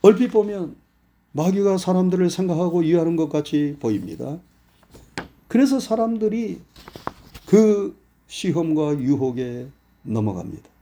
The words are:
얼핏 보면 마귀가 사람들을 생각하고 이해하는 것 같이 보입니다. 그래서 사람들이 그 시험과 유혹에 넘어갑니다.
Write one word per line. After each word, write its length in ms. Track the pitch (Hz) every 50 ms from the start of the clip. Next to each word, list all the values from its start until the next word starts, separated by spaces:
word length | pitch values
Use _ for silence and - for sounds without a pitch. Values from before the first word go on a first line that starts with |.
얼핏 260 | - 196 220 185 247 -
보면 480 | - 220 202 208 208 196 175 143 135 _ _ _ _ _ _ _ _ _ _ _
마귀가 460 | _ 139 156 185 190 196 196 202 190 185
사람들을 500 | 185 185 180 185 185 185 180 180 180 175
생각하고 540 | 175 - 185 180 170 156 180 175 170 175
이해하는 340 | 165 156 170 170 160 165 170
것 120 | 160 160 151
같이 480 | 147 151 147 - 156 147 147 147 143 143
보입니다. 580 | - 117 107 98 92 90 85 78 - 131 151 175 _ _ _ _ _ _ _ _ _ _ - - - _ _ - - - _ _ _ _
그래서 320 | - 233 277 277 277 262
사람들이 800 | 240 - 226 226 226 226 226 214 220 214 208 233 226 202 175 - - _ _ - - - - - - - - - - - - - _
그 500 | - 185 208 220 214 208 202 196 202 - _ _ _ _ _ _
시험과 720 | _ - - - 185 147 170 165 165 156 151 151 147 147 143
유혹에 720 | 123 131 143 139 135 127 120 123 127 123 120 123 123 135 - _ _ _ _ _
넘어갑니다. 680 | _ - 107 113 107 107 95 90 78 71 76 - _ - _ _